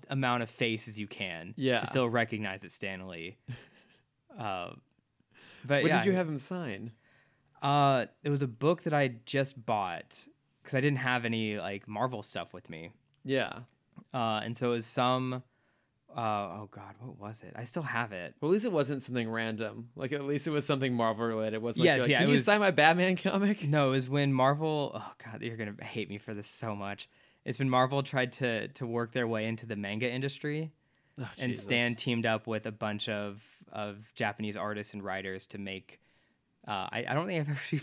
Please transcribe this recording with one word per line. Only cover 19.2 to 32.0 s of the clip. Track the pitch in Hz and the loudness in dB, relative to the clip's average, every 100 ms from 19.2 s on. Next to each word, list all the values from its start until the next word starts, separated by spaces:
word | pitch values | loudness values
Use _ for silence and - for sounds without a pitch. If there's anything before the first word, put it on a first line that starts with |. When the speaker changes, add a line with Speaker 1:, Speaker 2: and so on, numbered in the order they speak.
| 113 | -2
Speaker 2:
random. | 113 113 110 107 107 120 - | -2 -2 -2 -6 -6 -14 -8
Like, | 131 | -4
at | 143 139 | -4 -2
least | 147 165 | -2 0
it | |
was | 151 - | 0 2
something | 139 135 | 2 2
Marvel | 120 113 107 117 | 4 2 2 0
related. | 110 110 110 | 0 0 -2
It | |
wasn't | 117 113 | -2 4
like, | 170 | 6
Speaker 1:
Yes, | 135 | 6
Speaker 2:
you're | |
like, | 123 | 6
Speaker 1:
yeah, | 131 | 6
Speaker 2:
"Can | 143 | 6
Speaker 1:
it | |
Speaker 2:
you | |
Speaker 1:
was | 143 127 | 6 6
Speaker 2:
sign | 208 | 6
my | 202 | 6
Batman | 151 151 175 185 185 | 8 8 8 4 2
comic?" | - 196 202 208 | 2 2 2 2
Speaker 1:
No, | 143 151 135 | 2 4 4
it | |
was | 135 127 | 2 2
when | 143 139 | 2 4
Marvel, | 131 131 147 156 151 139 107 | 6 4 4 2 0 -2 -4
oh | - - | -10 -14
God, | 120 110 | -14 -8
you're | 117 113 | -8 -4
gonna | 107 104 | -6 -6
hate | 117 113 101 | -8 -6 -4
me | 101 | -6
for | - | -8
this | 104 101 | -8 -8
so | - 113 104 | -6 -6 -4
much. | 98 101 - _ _ _ - | -6 -8 -12 _ _ _ -8
It's | 117 | -2
when | 135 | 2
Marvel | 127 127 139 | 4 4 2
tried | 135 135 123 | 0 0 -2
to, | - 123 113 107 | 0 0 0 -4
to | - 120 | -6 -4
work | 117 117 | -2 -2
their | 127 117 | -2 0
way | 110 110 | 0 -2
into | 113 110 | -4 -6
the | 104 | -6
manga | 101 107 123 | -4 -2 -2
industry. | 123 139 139 147 151 160 - _ _ _ - | -2 -4 -4 -4 -4 -6 -10 _ _ _ -12
Speaker 2:
Oh, | 117 - | -12 -6
Speaker 1:
And | 127 | -4
Speaker 2:
Jesus. | 117 | -4
Speaker 1:
Stan | 101 120 120 | 2 2 2
teamed | 117 | 0